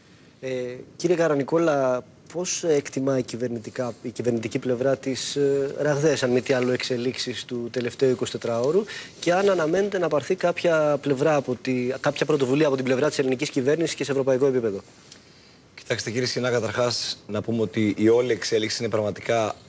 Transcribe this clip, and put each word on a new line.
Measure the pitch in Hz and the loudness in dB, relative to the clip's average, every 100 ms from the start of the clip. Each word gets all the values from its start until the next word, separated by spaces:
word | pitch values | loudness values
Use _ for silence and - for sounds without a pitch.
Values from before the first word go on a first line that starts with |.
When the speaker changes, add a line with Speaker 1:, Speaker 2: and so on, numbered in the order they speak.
| - - - _ | -20 -20 -20 _
Speaker 1:
Ε, | 131 127 123 127 - - | -6 -6 -6 -10 -16 -4
κύριε | 175 170 | 0 2
Καρανικόλα, | 160 143 127 165 165 139 131 123 - - - | 4 2 2 2 4 4 2 0 -4 -18 -10
πώς | 160 180 - | -6 -4 -2
εκτιμά | 170 143 - 135 135 131 | 2 2 0 -2 0 0
η | |
κυβερνητικά, | - 113 120 117 110 - 120 - | -2 -4 -4 -6 -8 -6 -6 -8
η | 123 | -10
κυβερνητική | - 120 117 110 131 | -4 -2 0 -2 -4
πλευρά | 127 120 135 131 | -2 0 0 0
τις, | 135 123 - 143 | -2 -4 -4 0
ε, | 139 139 139 - | 2 2 -2 -2
ραγδαίες, | 147 143 160 135 | 0 2 2 2
αν | 127 | 2
μη | 123 | 2
τι | 120 | 2
άλλο, | 127 123 | 2 2
εξελίξεις | 127 - 123 127 120 127 117 | 0 -2 -2 -2 -4 -6 -8
του | - 120 117 | -8 -8 -6
τελευταίου | 123 120 - 131 | -4 -6 0 2
εικοσιτετράωρου | 120 123 117 117 117 131 185 208 - - - | 2 -2 -4 -4 0 2 0 -2 -8 -14 -4
και | 165 | 0
αν | 180 196 | 4 4
αναμένεται | 180 156 185 202 196 | 2 2 0 0 -2
να | 160 | 0
πάρθει | 147 135 | 0 0
κάποια | 185 175 - 175 156 151 143 | 0 0 2 2 4 4 2
πλευρά | 147 131 156 | 0 2 2
από | 147 127 117 | 2 0 -4
τη, | 131 127 123 127 | -2 -2 -2 -2
κάποια | 143 139 151 | -4 0 0
πρωτοβουλία | 151 127 143 151 | 2 2 4 4
από | 135 | 2
την | |
πλευρά | 131 127 147 | 0 2 2
της | - | 0
ελληνικής | 131 127 147 | 0 -2 -2
κυβέρνησης | 143 127 160 160 | 0 2 2 0
και | - | -2
σε | 143 | -2
ευρωπαϊκό | 135 131 127 139 | 0 2 4 4
επίπεδο; | 127 113 98 - - - - - - - - - | 2 0 -4 -10 -20 -20 -20 -20 -20 -20 -20 -20
Speaker 2:
Κοιτάξτε, | - - 117 117 | -16 -6 -4 -2
κύριε | 117 120 | -2 -2
Σχοινά, | 131 123 | -2 0
καταρχάς, | 120 107 110 123 - - - - | 0 0 0 0 -2 -6 -8 -6
να | 104 | -6
πούμε | 113 113 | -2 -2
ότι | 104 113 107 - | -2 0 0 4
η | 110 | 4
όλη | 117 123 | 4 4
εξέλιξη | 107 - 113 107 - | -2 0 0 0 -4
είναι | 113 | -2
πραγματικά | 107 104 - - 113 107 - | 0 -2 -4 -2 0 0 -4